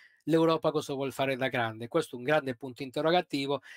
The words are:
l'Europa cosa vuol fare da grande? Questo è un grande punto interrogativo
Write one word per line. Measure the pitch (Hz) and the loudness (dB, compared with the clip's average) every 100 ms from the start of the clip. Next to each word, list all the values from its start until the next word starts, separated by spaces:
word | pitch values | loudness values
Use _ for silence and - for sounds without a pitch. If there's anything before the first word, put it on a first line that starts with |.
| - _ | -20 _
l'Europa | - 160 165 160 160 | 2 4 4 4 0
cosa | 147 - | -2 -2
vuol | 135 139 | -4 -4
fare | - 135 131 | -2 -2 0
da | 131 | 0
grande? | 127 113 110 117 | 0 -2 -4 -2
Questo | 165 151 123 | -2 -2 -4
è | |
un | |
grande | 123 151 135 123 | 0 0 0 -6
punto | 135 120 | -10 -10
interrogativo | 135 147 156 180 170 143 139 139 - | -8 -2 2 2 2 -2 -2 -4 -6